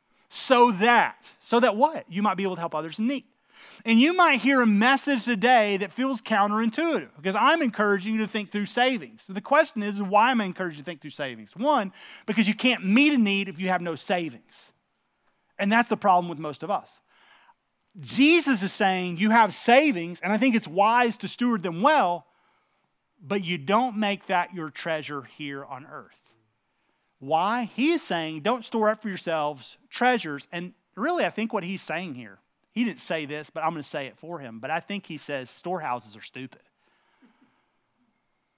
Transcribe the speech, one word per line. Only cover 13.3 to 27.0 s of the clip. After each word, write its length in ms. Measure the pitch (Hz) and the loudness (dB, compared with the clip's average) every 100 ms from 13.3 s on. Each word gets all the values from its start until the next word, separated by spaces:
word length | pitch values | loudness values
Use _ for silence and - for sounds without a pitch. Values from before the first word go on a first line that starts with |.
| 196 196 | 2 -4
if 120 | 160 | -6
you 100 | 185 | -2
have 120 | 180 | -2
no 140 | 175 156 | -2 -6
savings. 800 | - 185 165 117 _ - - _ _ _ _ _ _ _ _ - | -2 -2 -2 -10 _ -20 -20 _ _ _ _ _ _ _ _ -4
And 140 | 196 | 2
that's 180 | 226 240 | 4 2
the 80 | 220 | 0
problem 300 | 202 180 175 | 4 2 2
with 120 | 151 | -6
most 240 | 156 139 | -8 -8
of 60 | 165 | -6
us. 300 | 190 - _ _ _ _ _ _ _ _ _ _ 202 | -6 -6 _ _ _ _ _ _ _ _ _ _ -18
Jesus 640 | 127 147 285 339 285 226 | -8 2 4 4 4 0
is 80 | 185 | 0
saying 460 | - 202 185 180 170 | 0 0 0 -4 0
you 140 | 214 | 2
have 220 | 233 214 | 4 4
savings, 680 | - - 247 302 180 170 175 | 2 2 4 4 0 -6 -6
and 100 | 180 | -4
I 60 | 214 | 0
think 180 | 262 220 | 2 0
it's 120 | 165 | -2
wise 500 | 170 208 240 240 220 | 0 2 2 0 -2
to 100 | 190 | -10
steward 360 | - 247 226 | -4 -2 -2
them 180 | 175 165 | -4 0
well, 440 | 254 302 190 175 - _ _ _ _ _ _ _ _ _ | 2 4 2 -2 -10 _ _ _ _ _ _ _ _ _
but 220 | 151 202 | -6 -4
you 140 | 170 175 | -4 -6
don't 400 | 139 214 254 208 | 0 0 2 -2
make 300 | 208 196 - | -2 -2 -2
that 260 | 180 175 | -2 -2
your 160 | 185 156 | -6 -10
treasure 540 | - 175 156 131 143 120 - | -8 -6 -4 -6 -10 -12 -14
here 280 | 147 139 139 | -10 -10 -12
on 200 | 131 156 | -16 -16
earth. 480 | 151 113 _ _ _ _ _ _ _ _ _ | -20 -20 _ _ _ _ _ _ _ _ _